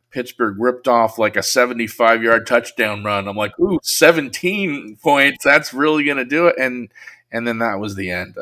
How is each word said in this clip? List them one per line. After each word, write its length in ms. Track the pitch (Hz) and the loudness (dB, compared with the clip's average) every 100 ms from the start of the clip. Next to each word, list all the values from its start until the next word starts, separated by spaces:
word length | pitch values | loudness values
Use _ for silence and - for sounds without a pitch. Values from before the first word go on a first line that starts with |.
| _ | _
Pittsburgh 460 | 131 123 - 110 101 | -12 -10 -4 -4 -2
ripped 260 | 120 123 - | -2 -2 2
off, 320 | 120 113 - | 2 2 0
like, 180 | 107 101 | -2 -2
a 60 | |
seventy-five 800 | - 127 123 120 110 - 117 117 | -2 2 0 0 -6 2 4 4
yard 240 | 113 117 110 | 4 2 2
touchdown 560 | 120 117 - 107 104 | 0 0 -4 -4 -4
run. 240 | 104 101 98 | -2 -2 -2
I'm 100 | 101 | -4
like, 220 | 104 - | -4 -2
"Ooh, 220 | 202 170 | -2 0
seventeen 1120 | - - 156 165 135 - 180 208 190 143 104 107 | -4 4 4 4 -2 -6 -4 -4 -4 -6 -10 -6
points. 400 | 156 143 139 127 | 0 4 4 2
That's 320 | 139 147 151 | 4 4 2
really 300 | 127 151 156 | -2 0 2
gonna 200 | 147 139 | 0 -2
do 220 | 127 151 170 | -2 2 2
it." 80 | 151 | 2
And, 360 | 131 123 113 - - - _ | -2 -4 -12 -16 -20 -20 _
and 140 | 117 117 | -6 -4
then 120 | 113 | -2
that 220 | 117 98 | -2 -4
was 160 | 104 98 | -6 -6
the 140 | 92 | -6
end. 260 | 90 90 - | -6 -8 -10